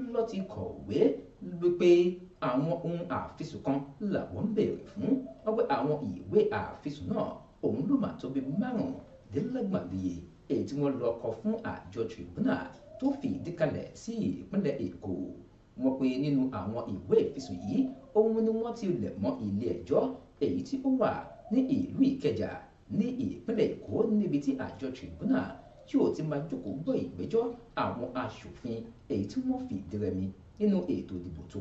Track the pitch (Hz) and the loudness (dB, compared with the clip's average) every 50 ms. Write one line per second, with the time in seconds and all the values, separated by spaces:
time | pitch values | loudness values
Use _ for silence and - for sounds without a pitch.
0 | 240 233 233 233 220 - 190 190 185 - - - - - - - - - 120 165 | -4 -2 0 0 0 0 -2 -6 -6 -6 -6 -6 -6 -6 -6 -8 -6 0 4 6
1 | 226 277 - - - - - - 180 175 180 170 175 175 175 - 190 175 175 175 | 6 6 6 2 -6 -14 -16 -12 -10 -10 -4 2 2 4 4 6 8 8 10 10
2 | 175 180 180 - - - - - 160 139 127 139 151 165 170 165 - 170 170 170 | 8 6 2 -2 -8 -16 -10 -4 -2 0 2 2 2 2 0 0 -2 -2 -2 -4
3 | 180 - 127 - - - - - - - - 98 - 135 139 143 139 - - - | -4 -4 -4 -4 -6 -6 -8 -10 -10 -8 -8 -6 -2 0 0 0 -2 -6 -8 -6
4 | 214 202 147 135 - - 90 - - 233 214 214 - - - - - - - 202 | -2 -2 -2 -2 -2 -4 -4 -2 -2 0 2 2 2 2 0 -4 -8 -12 -8 -2
5 | 262 - 269 254 - - - - - 214 220 233 - - 165 165 165 151 151 - | 0 2 2 2 0 -6 -12 -8 -4 0 2 2 2 2 2 0 2 2 0 0
6 | - 101 87 90 92 95 - 214 - - 214 202 190 - - - - 147 - - | -2 -4 -6 -8 -2 2 4 4 4 4 2 -2 -4 -4 -8 -8 -8 -8 -8 -6
7 | 95 208 214 214 - - - - - - - - - - - 262 - - 285 233 | -6 -4 -2 -2 -2 -4 -6 -10 -16 -20 -10 -4 -2 -2 0 0 0 2 2 2
8 | 190 - - - 139 131 - 269 - 143 156 202 254 254 233 196 143 - - - | 0 -2 -6 -6 -8 -6 -4 -4 -4 -2 -2 -2 -2 0 0 -2 -2 -4 -6 -8
9 | - - - - - - 101 139 - 254 254 247 202 190 185 160 - - 95 95 | -12 -18 -20 -20 -12 -6 -4 -2 -2 -2 -2 -2 -2 0 -2 -2 -2 -4 -4 -4
10 | 90 87 82 82 - - - - - - 143 107 98 - 135 147 143 139 123 117 | -4 -4 -4 -6 -12 -16 -18 -12 -6 -2 -2 -2 -2 -2 -2 0 0 0 0 0
11 | 123 117 117 - - 117 - - - 214 226 226 - - - - - - - 147 | 0 -2 -2 -2 -2 -4 -4 -2 -2 -2 -2 -2 -2 -6 -8 -8 -10 -10 -4 -4
12 | - - - - - - - 147 208 - - - - - - - - - - - | -4 -4 -6 -10 -12 -8 -2 0 2 2 2 0 -2 -8 -12 -18 -20 -16 -8 -2
13 | 262 285 277 - - - 95 - - 165 175 - 160 - - - - - - - | 0 0 0 0 -2 -2 -2 -2 -4 -6 -2 0 0 0 0 -2 -6 -8 -12 -14
14 | - 226 233 220 190 - - - - - 196 196 160 143 - - - - - - | -10 -8 -4 -2 -2 -2 -2 -4 -6 -4 -2 0 0 0 0 0 -2 -6 -6 -6
15 | - 98 - - - - - - - - - - - - - 113 131 131 131 - | -6 -6 -4 -4 -4 -8 -10 -14 -18 -20 -20 -20 -20 -16 -6 0 2 2 2 4
16 | 135 127 127 131 147 147 143 131 131 131 117 101 92 104 113 120 - 117 101 87 | 2 2 2 2 2 2 4 4 2 2 0 -2 -4 -2 -4 -4 -4 -4 -6 -6
17 | - - 214 - - - - - - - - - 208 202 - 262 262 - - - | 0 4 4 6 4 4 -2 -6 -8 -8 -8 -6 -4 0 2 2 2 2 -2 -8
18 | - - - 214 220 226 220 226 220 220 220 226 226 233 208 - 208 180 156 127 | -8 0 4 6 6 6 6 4 4 4 2 2 0 -2 -4 -4 -2 0 0 0
19 | 101 92 87 98 104 - - 247 110 101 98 104 127 - - - - - 156 185 | -2 -4 -4 -2 0 0 0 0 -2 -2 0 0 0 0 -2 -2 0 2 2 2
20 | 262 262 - - - - - - 143 139 - - - - 277 262 - 269 262 233 | 2 2 -2 -6 -14 -14 -6 -2 0 0 0 0 -2 -4 -4 -2 2 2 4 4
21 | 202 - - - - - - - - - 214 269 262 - 247 208 - - - - | 4 2 2 -2 -6 -10 -14 -12 -4 0 2 2 4 4 2 0 0 0 2 4
22 | 269 202 - - - 147 - 107 - - - - - - - - - - 104 - | 4 4 4 4 2 2 2 2 0 -2 -4 -8 -12 -16 -20 -18 -8 -2 2 2
23 | 240 254 254 - 110 95 - - - 214 247 208 - - - - - - - - | 2 2 2 0 -2 -2 -2 -4 -4 0 2 4 4 2 2 -2 -6 -2 2 2
24 | 214 220 214 208 196 160 147 139 - 269 - - - - - - 135 127 - - | 4 4 4 4 4 4 2 2 2 2 0 0 -2 -6 -8 -6 -6 -6 -6 -8
25 | - - - - 175 247 262 - - - - - - - - - - - - 262 | -10 -12 -8 -2 2 2 2 2 2 -2 -6 -12 -16 -20 -20 -20 -6 0 2 4
26 | - - - - 156 151 147 143 156 - 262 262 - 101 95 - - 262 247 - | 4 4 2 0 -2 -2 -2 -2 -2 -4 -6 -6 -6 -6 -6 -4 -2 0 0 0
27 | - - - - - - 214 233 247 262 - - - - - 127 117 98 92 117 | 0 -2 -6 -6 -4 0 2 2 2 2 -2 -8 -12 -8 -4 -2 -2 -2 -2 -4
28 | - - - 127 110 104 - - - - - - - 117 113 113 - - - - | -6 -4 -4 -4 -4 -6 -8 -10 -14 -16 -14 -10 -6 -6 -6 -6 -8 -10 -16 -14
29 | - - - - - - - 262 254 262 262 262 254 247 214 - - - 214 208 | -6 -4 -2 -2 -2 -2 -2 -2 0 0 0 -2 -2 -4 -6 -6 -6 -4 -4 -2
30 | 208 185 185 185 190 190 - - - - - - 208 208 185 175 - - - - | 0 0 0 0 -2 -4 -6 -8 -18 -14 -4 0 2 4 4 4 2 0 0 -2
31 | - - 95 87 85 87 78 78 - - - 98 | -2 -4 -8 -8 -8 -8 -10 -10 -12 -10 -10 -10